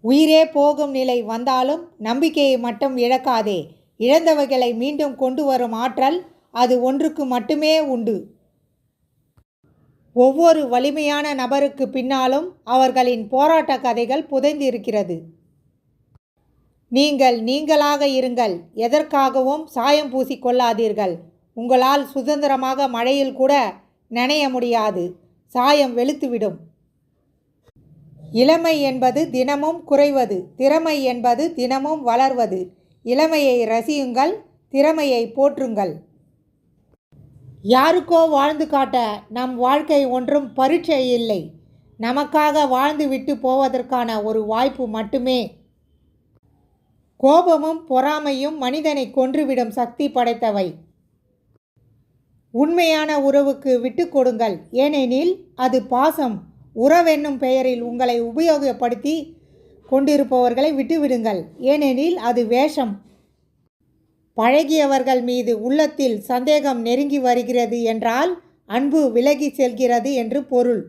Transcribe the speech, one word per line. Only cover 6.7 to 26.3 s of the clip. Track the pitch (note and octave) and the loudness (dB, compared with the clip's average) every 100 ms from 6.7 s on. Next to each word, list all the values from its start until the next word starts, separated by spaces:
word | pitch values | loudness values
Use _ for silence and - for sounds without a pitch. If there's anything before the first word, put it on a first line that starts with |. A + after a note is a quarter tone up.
| B3 | 2
ஒன்றுக்கு | B3+ C4+ D#4 D#4 | 2 0 -2 -2
மட்டுமே | C4+ B3 - D4+ D#4 D#4+ D4 | -4 -4 -2 -2 2 2 0
உண்டு. | B3+ A3+ G3 - _ _ _ _ _ _ _ _ _ _ _ _ _ _ _ _ _ _ A#3+ | -2 -2 -4 -8 _ _ _ _ _ _ _ _ _ _ _ _ _ _ _ _ _ _ 2
ஒவ்வொரு | B3+ C#4 E4+ D#4 C4+ | 4 6 4 4 2
வலிமையான | B3 C#4 D4 D4 D4 D4 | 0 0 0 -2 -2 -4
நபருக்கு | C4+ B3 C#4 C#4 C#4 C4 | -4 -2 0 0 -2 -4
பின்னாலும் | C4+ B3+ C4+ C4 C#4 F4+ - | -4 -2 0 0 0 -4 -14
அவர்களின் | - B3+ C4 B3+ B3 A#3+ G#3 | 0 2 4 2 0 0 -2
போராட்ட | C4 D4 D#4+ D#4 C4 | 2 4 4 2 -2
கதைகள் | C4 A#3 A#3 C#4 | -2 -2 -2 -4
புதைந்திருக்கிறது. | D#4 C4+ C#4+ D4+ C#4 A#3 - G#3+ F3+ E3 E3 _ _ _ _ _ _ _ _ _ _ _ _ _ _ _ _ | -2 0 0 0 -2 -2 -4 -4 -4 -8 -10 _ _ _ _ _ _ _ _ _ _ _ _ _ _ _ _
நீங்கள் | A#3+ D4 C#4 C4 A#3+ | 0 2 4 2 2
நீங்களாக | A3 C#4 D4+ D4+ D4 D4 C#4+ | -2 -4 0 2 2 0 0
இருங்கள். | C4 B3+ A#3+ A3 F3 - | 0 -2 -2 -2 -4 -10
எதற்காகவும் | - A#3 D4 D4+ C#4 C4+ C4 C4 D4+ D#4+ | -6 -2 0 0 0 0 0 -2 -4 -6
சாயம் | B3+ B3 D4+ D4 | -4 0 0 0
பூசிக்கொள்ளாதீர்கள். | C4 C4 C4 A#3+ B3 A#3+ A3 A3 G#3 F#3+ E3+ - _ _ - | -4 -4 -4 -2 0 0 0 -2 -2 -4 -6 -14 _ _ -12
உங்களால் | A#3+ B3+ B3+ C#4+ C4+ | 0 2 4 2 -2
சுதந்திரமாக | - B3+ D4 C#4+ C4+ C4 C4 C4+ | -6 -4 -2 0 -2 -2 -2 -2
மழையில் | A#3 A#3+ C#4 C4+ | -2 -2 0 -2
கூட | B3 C4 C#4+ G#3+ - _ _ _ | 0 2 2 0 -8 _ _ _
நனைய | A#3 B3+ D4+ C#4 | -4 -2 0 -2
முடியாது. | B3+ A#3+ A#3 G#3+ F#3 F3+ - _ _ _ | -2 -2 0 -2 -4 -8 -10 _ _ _
சாயம் | B3 B3+ D4 C4+ | -2 2 4 2
வெளுத்துவிடும். | A#3+ B3+ C#4+ C#4 | 0 -2 -2 -6